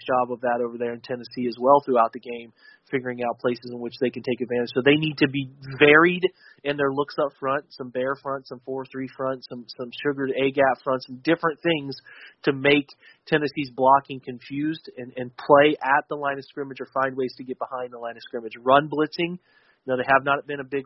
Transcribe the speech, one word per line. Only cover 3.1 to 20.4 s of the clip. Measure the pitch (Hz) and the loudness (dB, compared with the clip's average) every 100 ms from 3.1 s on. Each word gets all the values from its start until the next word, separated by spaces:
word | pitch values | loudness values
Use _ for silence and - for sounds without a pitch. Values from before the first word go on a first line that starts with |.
| 120 120 | -6 -6
out | 117 | -4
places | 127 123 123 | -4 -4 -8
in | 120 | -10
which | 120 - | -10 -4
they | 123 | -4
can | 120 | -2
take | 113 120 | -6 -4
advantage. | 117 120 120 | -4 -4 -2
So | - 127 | 0 2
they | 151 | 2
need | 156 143 | 0 0
to | 147 | 0
be | 135 131 - 135 135 | 0 -8 -12 -14 4
varied | 147 151 170 180 180 - - _ | 8 8 6 4 -2 -4 -20 _
in | 143 143 | -6 -2
their | 139 | 0
looks | 135 143 - | -2 -4 -2
up | 143 - | -4 -4
front, | 135 139 143 | -4 -4 -6
some | - 127 | -14 -10
bear | 127 131 135 | -4 -4 -4
front, | 139 135 135 | -8 -8 -10
some | 127 | -14
four | 127 135 131 | -10 -10 -8
three | 131 131 - | -10 -10 -6
front, | 131 131 - | -6 -6 -10
some, | 123 113 - | -16 -14 -12
some | 123 - 147 | -12 -6 -4
sugared | 139 135 | -2 -2
A-gap | 135 139 135 135 123 - | 0 0 2 2 2 -2
front, | 131 | -4
some | - 127 143 | -4 -6 -2
different | 165 165 143 | 0 0 -2
things | 170 160 139 131 - - - _ | -2 -2 -4 -12 -18 -20 -20 _
to | - | -2
make | 139 139 147 139 - - _ - | 2 4 4 2 -8 -20 _ -2
Tennessee's | 156 147 - 135 120 | 0 0 -4 -8 2
blocking | 131 139 - 135 | 6 6 4 -10
confused | - 123 - 139 151 160 - - | -12 -14 -10 -6 -4 -6 -10 -14
and, | 123 - | -12 -10
and | 123 - | -12 -4
play | - 143 151 147 | 6 8 8 4
at | 131 139 - | 2 0 0
the | 147 | -6
line | 143 139 | -6 -6
of | 131 | -8
scrimmage | - 139 131 | -12 -12 -12
or | 127 | -6
find | 135 131 131 | -2 -2 -2
ways | 127 - | -6 -6
to | |
get | 127 123 | -12 -10
behind | 117 131 127 | -8 -8 -10
the | 120 | -10
line | 117 117 | -12 -12
of | |
scrimmage. | - 120 110 117 | -12 -10 -10 -4
Run | 123 139 151 | 4 6 4
blitzing. | 143 151 - 170 180 _ _ _ _ | 0 -2 -2 -6 -6 _ _ _ _
You | - | -4
know, | 127 | -2
they | 123 | 4
have | 135 | 2
not | 139 143 | 4 -2